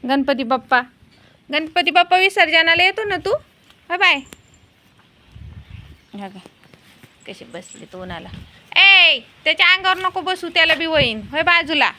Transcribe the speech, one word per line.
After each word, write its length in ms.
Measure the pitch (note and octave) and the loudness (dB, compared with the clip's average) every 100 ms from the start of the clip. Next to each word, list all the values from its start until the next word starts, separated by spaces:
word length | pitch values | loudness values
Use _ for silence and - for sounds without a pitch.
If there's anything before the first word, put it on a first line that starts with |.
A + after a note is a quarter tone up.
| B3 | 0
गणपती 340 | C#4 C4+ C4+ | 0 2 -2
बाप्पा, 380 | A#3 C4 B3+ B3+ B3+ _ _ _ _ _ _ | -2 -2 0 0 0 _ _ _ _ _ _
गणपती 400 | D4 D#4 F4+ F4 | -6 -2 -2 2
बाप्पा 260 | E4+ F4 F#4 | 2 4 2
विसर्जनाला 640 | F#4+ G4 E4 D#4+ E4 E4+ | 2 2 2 4 4 4
येतो 220 | F#4 G4 | 2 0
ना 120 | G#4+ F#4 | -6 -4
तू? 140 | F#4+ D5 _ _ _ _ _ | -4 -6 _ _ _ _ _
बाय 100 | F4 | 0
बाय. 160 | F#4 C#4+ C4+ - _ _ _ _ _ _ _ _ _ - - - - - - - _ G3+ | 2 2 -6 -20 _ _ _ _ _ _ _ _ _ -20 -20 -20 -20 -20 -20 -20 _ -16
हा 80 | G3 | -16
का, 100 | F#3+ - _ _ - _ _ - _ - | -16 -20 _ _ -20 _ _ -20 _ -20
कशी 180 | G3 | -20
बसली 400 | A#2 E3+ F#3 - - | -16 -18 -18 -20 -20
तू 100 | F#3 | -16
उन्हाला. 260 | F#3 E3+ - - - - _ - | -14 -14 -14 -18 -20 -20 _ 4
ए, 380 | G4 G4 E4+ C4+ - _ | 6 6 4 0 -6 _
त्याच्या 220 | D#4 D#4+ F4+ | -6 0 2
अंगावर 240 | F#4 F#4 F#4 | 2 0 -2
नको 240 | F#4 F#4+ | -4 -6
बसू, 280 | F4 F#4 E4+ | -6 -6 -4
त्याला 260 | E4+ D#4+ | 0 0
बी 100 | D#4 | 0
होईन. 360 | E4 D#4+ B3+ A3 G3+ | 0 0 0 -4 -8
होय 100 | C#4+ | -4
बाजूला. 480 | E4 E4+ D4 D4+ A3 | 0 0 0 0 0